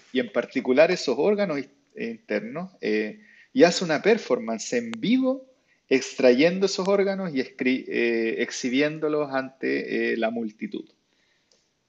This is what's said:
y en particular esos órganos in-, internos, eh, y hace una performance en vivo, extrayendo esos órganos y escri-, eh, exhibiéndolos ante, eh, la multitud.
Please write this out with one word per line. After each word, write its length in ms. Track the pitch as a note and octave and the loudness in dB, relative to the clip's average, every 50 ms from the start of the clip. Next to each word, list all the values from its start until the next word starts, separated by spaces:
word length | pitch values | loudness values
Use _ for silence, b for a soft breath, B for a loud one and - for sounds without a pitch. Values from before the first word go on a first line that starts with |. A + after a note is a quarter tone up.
| _ _ | _ _
y 80 | - B2+ | -4 -4
en 100 | A#2+ A2 | -4 0
particular 580 | - A#2+ A#2+ - - C3+ G#2+ B2 B2+ C#3 D#3+ E3+ | -2 -4 -4 -2 -6 -4 0 2 6 6 6 4
esos 260 | F#3 F3 - D3 A#2 C#3 | 4 0 -2 -2 0 0
órganos 400 | D#3 G3 G#3+ G3+ G3+ F3+ D3 C#3 | 2 0 2 0 -2 -2 -4 -6
in-, 120 | B2+ - _ _ _ _ _ | -8 -10 _ _ _ _ _
internos, 760 | - A3+ A#3 A#3 - _ - G#3+ G#3 G#2 A2+ C3+ D#3+ F#3 F#3 - _ | -10 -8 -8 -8 -12 _ -4 -4 -4 -4 -6 -8 -10 -10 -12 -12 _
eh, 400 | - G#2+ G#2+ G#2+ G#2+ G#2+ G#2+ b b b b b b b | -4 -2 -2 -2 -2 -4 -8 b b b b b b b
y 100 | - - E3+ | 6 6 6
hace 200 | F3 E3+ - F#3+ | 6 6 0 -2
una 160 | D#3+ D3+ C3 | -2 -2 2
performance 720 | - G3 A#3 G#3 - - B2+ A#2+ A2 A2+ A2+ G#2+ - - | 2 2 2 2 2 -2 -2 -2 -2 -6 -6 -6 -6 -4
en 180 | C3 A#2+ A#2 A2+ | -4 -4 -4 -4
vivo, 540 | A2+ A2+ B2+ F#3+ B3 C4 C4 B3+ C4 C4 - - _ _ _ _ _ _ _ _ | -8 -4 0 2 2 2 2 0 -2 -4 -8 -18 _ _ _ _ _ _ _ _
extrayendo 760 | C3+ B2+ - - - - C3 B2+ B2 B2+ D#3 F3 F#3 F#3+ G3 | 0 0 0 -4 -2 4 6 6 6 8 6 4 4 2 0
esos 220 | F#3+ - - F3+ G3 | 0 0 -2 0 2
órganos 440 | G3+ G3 F#3+ G3 G3 F#3+ F#3+ F3 C#3+ | 2 2 2 0 -2 -2 -4 -4 -4
y 60 | C3 | -4
escri-, 440 | A#2+ - - - C3 B2+ C3 - - | -4 -6 -8 -4 0 0 0 0 -2
eh, 500 | - - A#2+ A#2+ A#2 A#2 A2+ A2+ A2+ - - | -4 -2 0 0 2 2 0 0 -2 -2 -2
exhibiéndolos 880 | A#2+ - - - - B2 B2 C3+ D3 D3+ D#3 D#3+ D#3 D3+ D3+ D3+ D3 C3+ | -4 -4 -4 -6 -4 -2 0 0 0 0 -2 -4 -4 -2 -2 -2 -2 -2
ante, 800 | C3+ C3+ C3 B2+ - _ C3 B2+ C#3 C#3 - - A2 A2+ A#2 A#2 | -4 -4 -6 -6 -10 _ -4 -4 -2 -4 -4 -4 -4 -2 -2 -2
eh, 40 | A#2 | -2
la 140 | A2+ A2+ A2+ | -2 -2 -2
multitud. 540 | A#2 A#2 A#2 G#2+ G#2+ _ - - - - - - _ _ _ _ _ _ _ _ _ _ _ _ _ _ _ _ _ _ _ | -2 -4 -6 -8 -8 _ -10 -10 -10 -12 -12 -14 _ _ _ _ _ _ _ _ _ _ _ _ _ _ _ _ _ _ _